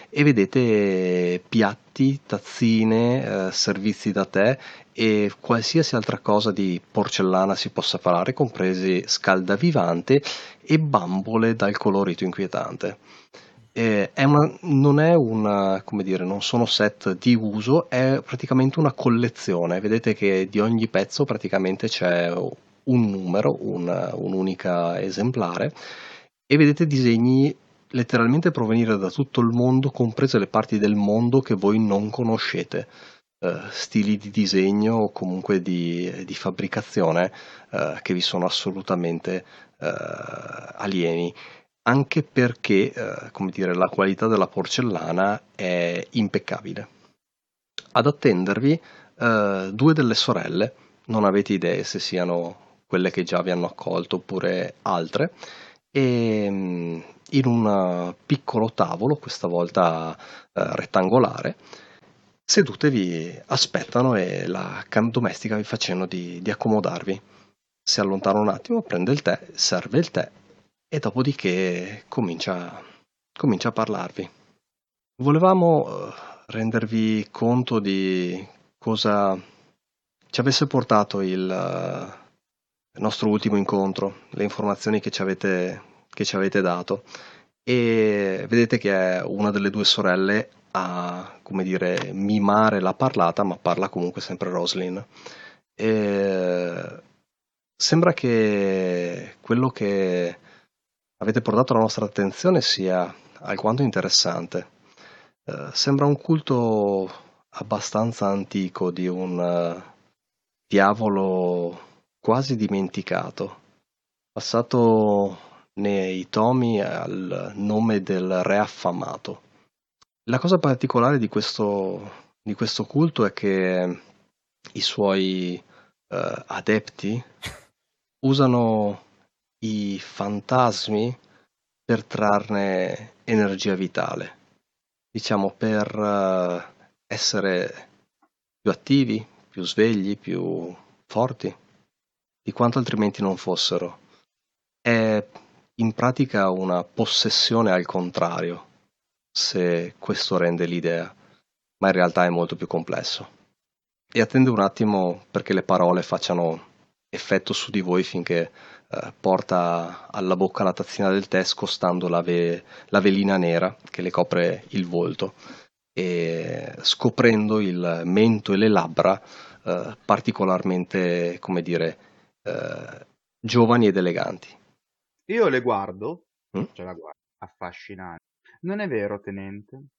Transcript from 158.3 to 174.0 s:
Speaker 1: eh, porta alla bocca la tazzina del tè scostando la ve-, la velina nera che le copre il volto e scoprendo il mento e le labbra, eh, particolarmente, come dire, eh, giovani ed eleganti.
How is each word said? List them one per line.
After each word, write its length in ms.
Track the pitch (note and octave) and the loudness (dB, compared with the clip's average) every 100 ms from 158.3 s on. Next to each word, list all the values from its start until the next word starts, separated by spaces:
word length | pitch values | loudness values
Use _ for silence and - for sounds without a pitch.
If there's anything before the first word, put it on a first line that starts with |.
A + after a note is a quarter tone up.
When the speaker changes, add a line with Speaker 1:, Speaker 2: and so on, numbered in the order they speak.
| E2+ E2 - - - _ | -2 -2 -8 -20 -20 _
Speaker 1:
eh, 240 | - - - | -10 -10 -4
porta 920 | F#2+ F#2 - F#2 F2 E2+ E2+ F#2 - | 0 0 2 0 0 -2 -4 -12 -12
alla 260 | G#2+ F#2 F#2 | -6 -2 0
bocca 260 | F#2+ - | 0 0
la 80 | F#2+ | -2
tazzina 360 | - - - G2 | -2 -6 -2 0
del 160 | G2 G2+ | 0 0
tè 140 | F#2+ | 0
scostando 640 | F2+ - - - F#2 F2+ F2 | 0 -4 -6 -2 0 0 0
la 140 | E2+ | -2
ve-, 400 | E2+ F2 E2+ E2+ - - - | 0 0 0 -2 -8 -20 -2
la 120 | G2+ | 2
velina 360 | G2 G2 G2 F#2+ | 4 4 2 2
nera 400 | E2+ E2+ F#2 - - | 2 2 0 -4 -14
che 120 | - | -8
le 80 | F2+ | -4
copre 540 | - F2 F2+ E2+ F#2 - | 0 0 0 0 -2 -6
il 160 | - F2 | -6 -2
volto 480 | F2 F2 - F#2+ - - - - _ _ | -2 -2 -4 -8 -8 -20 -20 -20 _ _
e 840 | - F#2 F2 E2 E2 E2 E2 - - | -6 -2 -2 -2 -4 -6 -8 -10 -6
scoprendo 760 | - - B2 A2 A#2 G#2+ G#2+ G#2+ | -4 0 0 4 4 4 2 0
il 440 | G2 F2+ F2 E2 | 0 -2 -2 -2
mento 480 | E2+ F#2+ A2+ G#2+ G2+ | 0 4 4 4 0
e 40 | G2 | 2
le 120 | A2 | 4
labbra, 520 | G2+ E2 - F2 G2 - - - - | 4 2 2 2 0 -4 -20 -20 -12
eh, 320 | - F2+ - G#2+ | -6 -4 -6 -6
particolarmente, 1300 | - G2+ - G#2+ F#2+ F#2 F#2 F2+ F2+ F#2+ F2 F2 F2 F2+ | 0 0 0 0 0 0 0 -2 -2 -2 0 0 -2 -4
come 220 | - F2+ | -4 -4
dire, 360 | E2+ E2+ E2 - _ _ _ _ | -2 -2 -2 -6 _ _ _ _
eh, 640 | G#2 - - - - - - _ _ _ | -8 -6 -6 -10 -14 -18 -20 _ _ _
giovani 460 | A2+ A#2+ A2+ A#2+ G#2+ | 0 4 6 6 4
ed 80 | |
eleganti. 520 | F#2+ | 4